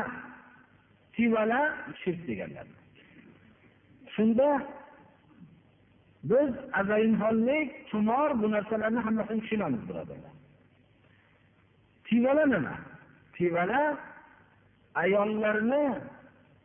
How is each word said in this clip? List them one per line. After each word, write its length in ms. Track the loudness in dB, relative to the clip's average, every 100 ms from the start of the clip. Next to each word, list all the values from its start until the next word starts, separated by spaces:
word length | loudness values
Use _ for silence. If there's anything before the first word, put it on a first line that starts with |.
| -2 -8 -16 -20 -20 -20 _ _ _ _ _
tivala 480 | 0 2 2 2 2 0 -2 -12 -8
shirk 180 | -6 -6 -6
deganlar. 400 | -8 -8 -12 -18 -20 -20 -20 -20 -20 -20 -20 -20 _ -20 _ _ -20 -12 0
Shunda 340 | 2 4 4 2 -2 -14 -20 -20 -20 _ _ -20 -20 -20 _ _ _ _ _ _
biz 260 | 2 4 4 -2 -4
azayimxonlik, 920 | -2 2 4 4 4 2 2 2 2 -2 -8 -6
tumor, 400 | -2 2 2 2 2
bu 60 | 0
narsalarni 480 | 0 -2 -2 -2 -2
hammasini 420 | -2 -2 -2 -4
tushunamiz, 400 | -2 -4 -2 -4 -6
birodarlar. 440 | -10 -10 -14 -18 -20 -20 _ _ _ _ _ _ _ _ _ _ _ _ _ _ _ 0
Tivala 400 | 2 4 4 4
nima? 300 | 2 -2 -8 -14 -20 -20 -20 _
Tivala 500 | -2 0 0 0 2 0 -2 -10 -20 -20 -20 _ _ _ _ _ -2
ayollarni 920 | 2 2 2 0 0 0 2 2 0 -2 -8 -18 -20 _ _ _